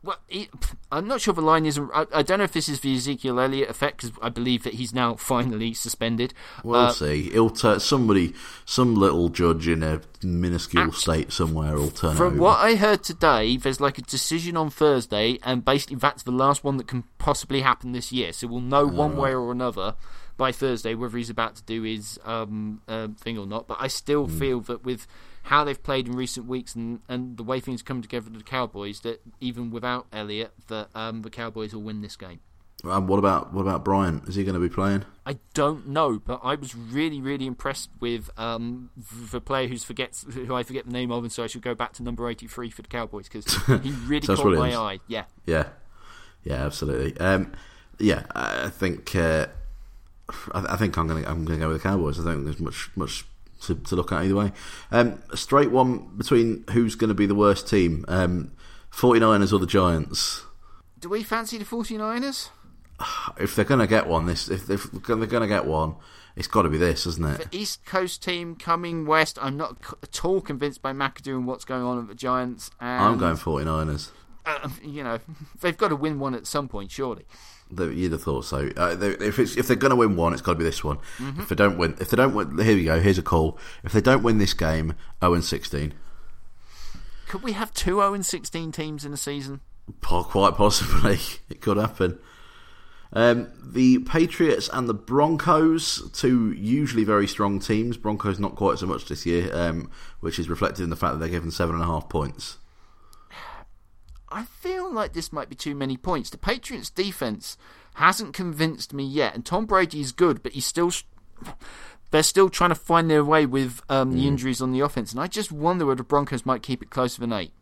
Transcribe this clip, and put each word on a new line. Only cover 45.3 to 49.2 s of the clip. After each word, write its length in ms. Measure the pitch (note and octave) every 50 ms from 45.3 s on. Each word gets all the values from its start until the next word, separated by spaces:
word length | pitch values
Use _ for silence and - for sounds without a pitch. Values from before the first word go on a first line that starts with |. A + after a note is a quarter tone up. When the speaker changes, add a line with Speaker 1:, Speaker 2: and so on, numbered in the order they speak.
| _ - -
Speaker 2:
Yeah. 220 | - E2 D#2 D2 - - - - - - - - - - - - - - _
Yeah, 220 | - - - - C#2+
absolutely. 520 | D2 - - - - - B2 C2+ C#2+ - -
Um, 320 | E2+ F#2+ F#2+ F#2+ F#2+ - - - - - - - - - - -
yeah, 240 | G#2+ G#2 - - - - -
I, 300 | A1 B1 G#1+ G1+ B1 C2
I 40 | F#2+
think, 440 | - - F#2+ F#2 E2 - - - -
uh, 320 | F#2+